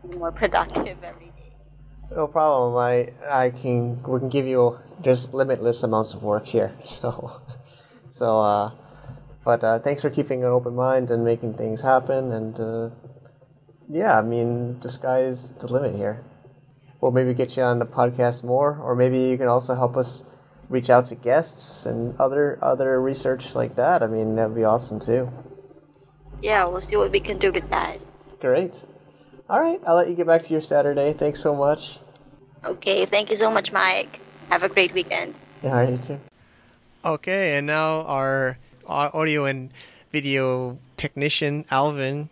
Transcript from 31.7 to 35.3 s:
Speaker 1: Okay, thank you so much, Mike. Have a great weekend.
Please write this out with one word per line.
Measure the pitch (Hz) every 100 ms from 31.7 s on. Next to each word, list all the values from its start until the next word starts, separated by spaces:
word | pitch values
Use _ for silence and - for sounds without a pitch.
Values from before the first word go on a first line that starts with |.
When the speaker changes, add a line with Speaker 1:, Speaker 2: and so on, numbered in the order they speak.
| 151 - - - - - - - -
Speaker 1:
Okay, | - - 202 196
thank | 190 202 214
you | 214
so | 220
much, | 214 202
Mike. | 196 190 190 - - - - -
Have | 175
a | 190
great | 190 180
weekend. | 185 170 170 175